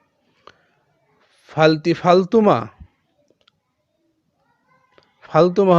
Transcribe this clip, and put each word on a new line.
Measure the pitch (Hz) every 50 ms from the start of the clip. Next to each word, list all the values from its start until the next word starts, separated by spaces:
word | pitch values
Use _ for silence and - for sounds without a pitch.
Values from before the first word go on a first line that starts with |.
| _ _ _ _ _ _ _ _ _ - _ _ _ _ _ _ _ _ _ _ _ _ _ _ _ _ _ _ _ _ -
ফালতি | 147 156 156 160 151 151 170 165 - -
ফালতুমা, | 180 175 185 190 175 - 226 214 202 156 117 110 107 - _ - _ _ _ _ _ _ _ _ _ _ _ _ _ _ _ _ _ _ _ _ _ _ _ _ _ _ _ _ _ _ _ _ _ _ _ _ _ _ _ _ _ _ _ _ _ _ _ _
ফালতুমা | - - 156 170 180 175 220 196 190 180